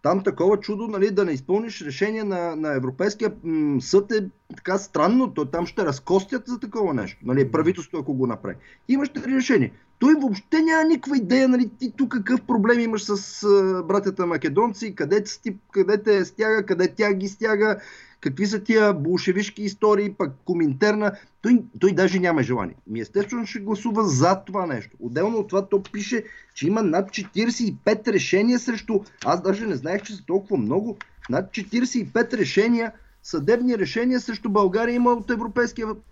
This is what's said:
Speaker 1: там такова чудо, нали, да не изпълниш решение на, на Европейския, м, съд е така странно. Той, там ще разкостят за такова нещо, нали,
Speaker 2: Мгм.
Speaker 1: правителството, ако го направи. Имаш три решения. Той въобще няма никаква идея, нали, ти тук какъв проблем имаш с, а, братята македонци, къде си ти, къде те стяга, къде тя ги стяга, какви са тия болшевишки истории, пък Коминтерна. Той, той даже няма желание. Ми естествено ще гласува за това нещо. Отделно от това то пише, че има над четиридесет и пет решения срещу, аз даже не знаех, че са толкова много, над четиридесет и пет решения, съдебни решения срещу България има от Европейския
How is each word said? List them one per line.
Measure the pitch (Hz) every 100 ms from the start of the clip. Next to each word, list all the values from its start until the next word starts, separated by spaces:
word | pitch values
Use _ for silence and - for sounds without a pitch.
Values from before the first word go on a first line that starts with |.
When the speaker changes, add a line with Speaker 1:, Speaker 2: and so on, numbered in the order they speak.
Speaker 1:
там | 147 190
такова | 196 - 180 208
чудо, | 208 208 226
нали, | 202 202
да | 190 185
не |
изпълниш | 139 135 196 226 -
решение | 147 139 208 220
на, | 208 180 170 160
на | 156
Европейския, | 135 127 131 196 208 214 -
м, | 165 160 151 139
съд | 131 190 202
е | 220 196 _ _
така | - - 190
странно. | 196 151 165 247 254
Той, | - 135
там | 170 175
ще | - 175
разкостят | 131 - 190 190 254 -
за | 247
такова | 220 226 190
нещо, | 131 95 -
нали, | 117 131
Speaker 2:
Мгм. | 131
Speaker 1:
правителството, | 151 156 180 160 160
ако | 139
го | 131 127
направи. | 107 98 90 - - -
Имаш | 269 285
три | - 240
решения. | 269 254 220 120 - _ _
Той | 262 311
въобще | 269 196 _ 320
няма | 320 320
никаква | 320 320 269 277
идея, | 185 254 262
нали, | 254 240
ти | - 254
тук | - 254
какъв | 254 190 247
проблем | - 254 208 240
имаш | 233 214
с, | 202 202 - -
а, | 208 202 190 185
братята | 170 196 196 185 175
македонци, | 160 160 147 233 - 226 -
къде | 147 208 208
си | -
ти, | 226 190 _
къде | 202 180 208
те | 214 202 180
стяга, | - 214 220 202
къде | 175 180
тя | - 208
ги | 190 196
стяга, | 196 220 208 214 214 - - - _
какви | 147 135 202
са | 208
тия | 208 220 214
болшевишки | 175 151 180 - 185 208 -
истории, | 202 202 214 208 202
пък | 202 160 135 -
Коминтерна. | 175 156 135 208 214 208 202 - _
Той, | 214 247 196 -
той | 196
даже | 170 185 185
няма | 180 156
желание. | 110 123 87 - -
Ми | 113
естествено | 110 196 202 240 214
ще | 220
гласува | 196 202 240 214
за | 208 131 165 190
това | - 196 175
нещо. | 120 - -
Отделно | 117 131 196 226
от | 202
това | 190 196
то | 202
пише, | 196 208 202 240 - - _
че | - 143
има | 220
над | 202 165 196
четиридесет | - 190 190 240 233
и | 220 139
пет | - 214 226
решения | 202 - 185 226 247
срещу, | 254 226 - 208 202 _ 143
аз | 175
даже | 190 202 226
не | 123
знаех, | 143 196
че | 190 196
са | -
толкова | 190 196 185
много, | 107 165 226 196 - _ -
над | 135 190
четиридесет | - 190 240 247 247
и | 165
пет | 226 233
решения, | 240 151 - 226 233 226 - - _
съдебни | - 165 147 240 247 233
решения | 156 226 247 254
срещу | 240 214 226
България | 202 196 196 233 240
има | 247
от | 240 -
Европейския | 233 226 247 240 240 220 214 -